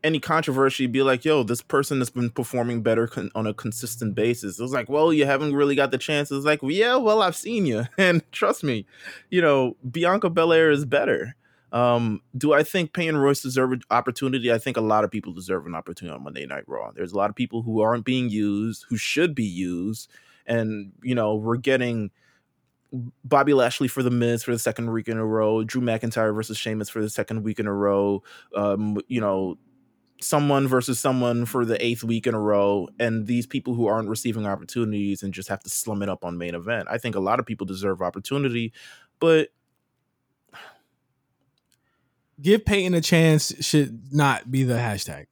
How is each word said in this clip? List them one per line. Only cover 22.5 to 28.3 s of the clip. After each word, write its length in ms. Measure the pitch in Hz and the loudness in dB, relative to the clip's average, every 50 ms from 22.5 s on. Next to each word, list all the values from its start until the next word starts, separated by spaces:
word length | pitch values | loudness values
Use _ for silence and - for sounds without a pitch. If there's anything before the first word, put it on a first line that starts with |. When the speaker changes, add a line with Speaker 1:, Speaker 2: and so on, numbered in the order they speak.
| _ _ _ _ _ _ _ _ - 127 120 123 _ _ - | _ _ _ _ _ _ _ _ -10 -10 -10 -10 _ _ -2
Speaker 1:
Bobby 300 | 123 147 139 135 143 143 | 2 4 4 6 6 6
Lashley 340 | 131 123 123 - - 143 | 4 4 2 2 -2 -2
for 140 | 123 - 135 | -2 -2 0
The 80 | 127 123 | 0 2
Miz 320 | 123 120 120 117 120 113 - | 2 2 2 2 0 0 -2
for 80 | - | -2
the 60 | 120 | -4
second 340 | 113 - 117 107 - 117 117 | -2 -2 -4 -4 -2 -6 -4
week 160 | 113 113 104 | -4 -4 -4
in 100 | - 113 | -4 -4
a 80 | 113 110 | -4 -2
row, 380 | 110 110 110 110 107 110 110 110 | 0 0 2 2 2 2 0 -2
Drew 160 | 113 - 127 | -2 -4 -2
McIntyre 520 | 123 117 113 107 - 117 - 117 110 107 104 | 0 0 -2 -2 -2 -4 -2 0 0 0 0
versus 240 | 110 110 - 110 | -2 -6 -6 -8
Sheamus 320 | - - 117 110 107 104 - | -8 -6 -6 -6 -6 -6 -6
for 140 | - 113 107 | -4 -4 -4
the 60 | 107 | -4
second 340 | - - 104 - 113 113 101 | -4 -6 -6 -4 -6 -6 -4
week 160 | 110 101 - | -6 -4 -4
in 80 | 107 | -4
a 60 | 104 101 | -4 -2
row. 500 | 101 101 101 98 101 101 101 101 95 _ - | 0 2 2 2 2 2 2 0 -2 _ -12